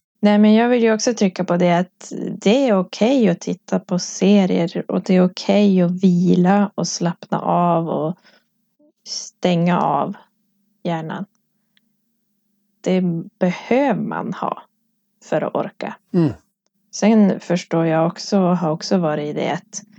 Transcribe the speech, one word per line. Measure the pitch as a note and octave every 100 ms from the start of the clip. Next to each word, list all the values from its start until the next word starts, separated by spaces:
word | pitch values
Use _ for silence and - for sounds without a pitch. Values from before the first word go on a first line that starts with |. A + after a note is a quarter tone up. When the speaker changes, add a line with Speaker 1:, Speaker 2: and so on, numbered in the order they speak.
| _ _
Speaker 1:
Nej, | G#3 G#3
men | G#3+
jag | A3 A#3+
vill | B3
ju | A3+
också | A3 B3+
trycka | A3+ G3 F#3
på | F#3 F3
det | F3+ E3+
att | F#3 _ - - - F#3
det | G3 B3 C4+
är | G3
okej | F3 - A3 C#4 G3+
att | E3+
titta | - F3+ - F#3
på | - F3+
serier | - - F#3+ G3+ F#3 F#3 E3+ F3+ -
och | G3
det | - F#3
är |
okej | F3+ - - G3+ G#3 F#3
att | F3 F3+
vila | F#3+ F3 F3 F3+ F3+ G3+ G3
och | - F3
slappna | - E3+ E3+ - D#3+
av | - F3 F3 E3 E3
och | C#3+ D#3 F3+ _ _ _ _ _ _ _ _ -
stänga | - - - F3+ F3 E3+ E3+
av | D#3 D3 C#3+ G3+ _ _ _ _ _ _
hjärnan. | F3 E3 D#3+ C#3+ G3 _ _ _ _ _ _ _ _ _ _ _ _ _ _ _
Det | F3+ F#3 F3+ E3 - -
behöver | F#3 F3+ - B3 C#4 F3
man | - E2 -
ha | F#3 - - - _ _ _ _ _
för | - D#3+
att | -
orka. | - - - - - _
Speaker 2:
Mm. | F3+ D#3 G2 _ _ _ _ _ -
Speaker 1:
Sen | G3+ A3+ G3 -
förstår | - F3 - E3 E3
jag | D#3+ E3
också, | - - G3+
och | F3+ F3
har | E3+
också | D#3+ - G3
varit | D#3+ D3+
i | D3
det, | D3+ -
att | D#3 - - -